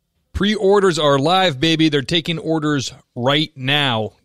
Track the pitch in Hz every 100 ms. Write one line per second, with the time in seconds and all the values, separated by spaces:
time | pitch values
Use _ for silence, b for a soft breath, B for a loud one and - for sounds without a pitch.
0 | _ _ _ - 202 208 196 202 190 160
1 | 151 139 143 185 185 131 165 160 160 147
2 | 123 170 156 160 160 160 151 147 117 -
3 | _ 127 120 147 156 - 131 147 139 113
4 | 107 -